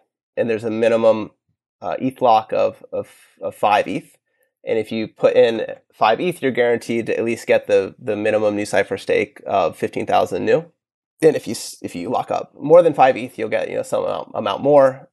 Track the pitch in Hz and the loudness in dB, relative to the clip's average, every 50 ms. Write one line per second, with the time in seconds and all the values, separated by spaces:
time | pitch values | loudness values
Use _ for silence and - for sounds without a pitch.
0 | _ _ _ _ _ _ - - 110 117 113 104 113 117 110 110 117 113 113 113 | _ _ _ _ _ _ -6 -4 -4 -2 -2 -4 -4 -4 -2 0 0 2 2 4
1 | 113 113 107 107 104 - _ _ _ _ _ _ _ _ _ _ 107 92 78 - | 4 2 2 2 -2 -10 _ _ _ _ _ _ _ _ _ _ -8 -8 -8 -4
2 | - 131 131 - 127 120 110 110 110 - 104 104 104 104 107 - - - - 101 | -4 -6 -4 0 2 4 4 4 2 0 -4 -2 -2 -2 -4 -6 -18 -12 -10 -10
3 | 98 - _ _ _ _ _ - - - - - - 107 104 101 90 - 98 156 | -10 -10 _ _ _ _ _ -12 -12 -12 -8 -2 0 2 2 2 0 -2 -6 -8
4 | 165 _ _ _ _ _ _ _ _ _ _ _ - 113 117 113 107 - 113 110 | -10 _ _ _ _ _ _ _ _ _ _ _ -6 -4 -4 -4 -4 -4 -6 -6
5 | 110 107 _ - - 117 - 127 123 117 113 107 - - - - _ _ _ - | -6 -8 _ -2 0 2 4 4 4 4 2 -2 -6 -8 -10 -14 _ _ _ 0
6 | 117 107 - - 156 180 170 - 139 131 117 117 120 120 120 113 - - 117 117 | 0 0 2 0 -2 -6 -6 -4 -4 -4 -2 0 0 0 0 -2 -2 -4 -4 -4
7 | 110 110 95 - 107 117 117 107 - - 117 110 - - 104 98 95 95 - _ | -2 -4 -4 -4 -2 -4 -4 -6 0 0 0 0 2 2 2 2 2 0 -8 _
8 | 123 117 107 104 104 107 107 107 107 104 104 101 104 - - 98 98 - 98 98 | -8 -6 -4 -2 -2 0 0 0 0 0 -2 -2 -4 -2 0 -2 -2 -2 -4 -10
9 | - - - 90 104 - _ - - - 104 98 87 80 - - - 107 - 104 | -4 -2 0 0 0 -4 _ -16 -8 -2 -2 0 0 0 -4 -4 -8 -8 -6 -8
10 | 110 101 95 95 95 - - 92 101 107 120 156 165 - _ _ _ _ _ _ | -6 -2 0 0 0 0 -4 -4 -2 0 0 0 -2 -4 _ _ _ _ _ _
11 | _ _ _ - 160 160 139 131 - - 117 - - - - - - 101 - 87 | _ _ _ 0 2 2 2 2 -4 -8 -10 -10 -10 -14 -16 -12 -14 -12 -10 -10
12 | 85 107 120 98 - - - 90 - - _ - - 147 160 175 170 160 147 160 | -8 -4 -4 -4 -4 -4 -6 -6 -6 -8 _ -8 2 6 6 8 8 6 4 4
13 | 180 135 127 98 123 120 - - 110 110 110 107 - - - 104 - - - 107 | 4 4 4 0 -4 -10 -10 -8 -8 -4 -4 -4 -4 -4 -6 -8 -6 -4 -4 -4
14 | - 104 101 85 - - - 104 110 101 98 - 127 139 147 143 135 135 135 135 | -2 -2 -4 -6 -8 -8 -8 -6 -4 -4 -4 -2 2 4 6 6 6 6 2 -2
15 | - _ | -16 _